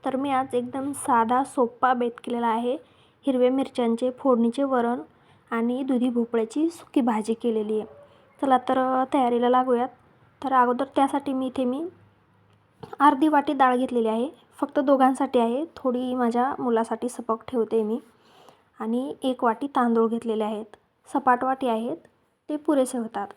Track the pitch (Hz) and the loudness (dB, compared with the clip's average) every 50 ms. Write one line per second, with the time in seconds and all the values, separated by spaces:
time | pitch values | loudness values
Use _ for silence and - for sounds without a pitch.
0 | - 277 262 254 269 285 269 254 262 269 - 247 240 247 247 269 262 285 277 - | -6 -4 -4 -2 -2 0 -2 -2 -2 -2 -2 -4 -4 -4 -8 -6 -6 -6 -8 -6
1 | - - 262 233 226 220 247 254 269 269 - - 254 233 240 - - 247 262 247 | -2 0 2 2 2 2 2 0 0 -2 0 0 0 0 0 0 0 0 2 2
2 | 240 240 233 - - - 240 240 233 233 220 226 240 247 262 320 - _ _ _ | 0 -4 -4 -8 -10 -6 -4 -2 -2 -2 -2 -2 -2 -4 -4 -6 -8 _ _ _
3 | _ _ _ _ _ 285 262 254 247 247 262 269 269 269 - - 240 226 226 233 | _ _ _ _ _ -2 2 4 4 4 4 2 -2 -2 -2 -2 0 0 0 0
4 | 254 254 254 - - 277 254 226 233 233 226 - 277 269 269 247 233 233 240 269 | -2 -4 -4 -2 2 2 4 4 2 0 2 0 -2 0 0 0 0 0 -2 -4
5 | 311 - _ _ _ _ _ _ _ _ 247 226 226 240 247 254 277 262 269 240 | -8 -14 _ _ _ _ _ _ _ _ -4 -2 -2 -2 -2 -4 -2 -2 0 0
6 | 240 254 233 240 233 226 - 233 220 226 - 294 311 330 330 - - - - 294 | 0 0 0 -2 -2 0 0 -2 -2 -2 -2 -2 -2 -2 -2 -8 -20 -2 -2 0
7 | 247 247 226 220 208 220 226 226 - 240 226 220 214 214 220 214 208 - - - | 2 2 0 -2 -2 -2 -4 -2 -2 -2 -2 -2 -2 -2 -2 -4 -4 -6 -14 -20
8 | - - _ _ _ _ _ _ - 269 262 247 247 - 262 262 262 254 262 254 | -20 -20 _ _ _ _ _ _ 2 2 2 2 2 0 0 0 0 0 0 0
9 | 262 262 - 294 254 240 240 240 240 240 247 254 254 262 247 233 240 254 - _ | 0 0 0 0 2 2 2 2 2 4 4 4 4 2 2 0 0 -4 -6 _
10 | _ _ _ _ _ _ _ _ - 269 262 262 247 240 247 247 277 277 - 294 | _ _ _ _ _ _ _ _ -6 0 4 4 4 4 2 -2 -2 -2 2 2
11 | 277 277 - 277 277 - 269 262 262 262 - - 262 247 254 277 330 370 - _ | 2 2 0 -2 -4 -2 -4 -2 -4 -4 -4 -2 -2 -2 -2 -4 -6 -8 -10 _
12 | - _ _ _ _ _ _ _ _ _ _ _ _ _ _ _ - - - - | -20 _ _ _ _ _ _ _ _ _ _ _ _ _ _ _ -18 -18 -2 4
13 | 277 294 294 262 311 311 302 285 277 - 294 269 269 254 247 247 262 254 254 240 | 4 4 4 4 2 4 4 2 2 0 2 2 4 4 4 2 0 0 0 0
14 | 226 220 220 226 240 311 - _ _ _ _ - - 285 - 294 285 277 277 254 | 0 0 0 -2 -2 -4 -6 _ _ _ _ -6 -6 -2 0 0 4 4 4 6
15 | 262 262 269 262 285 262 - 247 233 233 233 262 320 330 _ - - 262 240 247 | 6 4 4 2 -2 0 2 2 2 2 0 -2 -4 -6 _ -6 -4 -2 -2 -2
16 | 254 254 247 254 247 233 233 240 247 269 - - 269 247 233 220 226 226 226 220 | -4 -4 -2 0 0 0 0 0 0 -2 -2 -4 -2 0 0 0 0 0 -4 -6
17 | - 247 - - 233 - 226 226 - - 254 240 220 214 220 226 214 208 220 247 | -6 -8 -8 -8 -4 -4 -4 -4 -4 -6 -2 -2 -2 0 0 0 0 0 -4 -4
18 | - _ _ _ _ _ _ - - - _ _ _ _ _ _ 220 220 226 247 | -6 _ _ _ _ _ _ -20 -20 -20 _ _ _ _ _ _ -6 -4 -4 -4
19 | 262 294 302 - - 262 254 247 - 233 220 226 285 277 - 269 247 240 233 226 | -4 -6 -10 -6 -4 -4 -4 0 0 0 0 -2 -6 -4 0 0 2 2 4 2
20 | 226 226 226 226 - 226 220 214 214 208 220 208 220 - - _ _ _ _ _ | 2 2 0 -4 -4 -4 -4 -2 -2 -4 -4 -8 -10 -12 -18 _ _ _ _ _
21 | _ - - 277 269 262 247 247 262 262 269 262 269 247 226 220 226 247 302 339 | _ -6 -6 -2 2 2 2 2 2 -2 -2 -2 -2 -2 -2 -2 -4 -6 -8 -10
22 | _ - _ _ _ _ _ _ _ _ 302 294 302 - 302 277 262 247 262 247 | _ -20 _ _ _ _ _ _ _ _ -8 -6 0 0 2 2 2 0 -2 -8
23 | 226 226 _ 202 202 202 - | -8 -6 _ -8 -8 -8 -12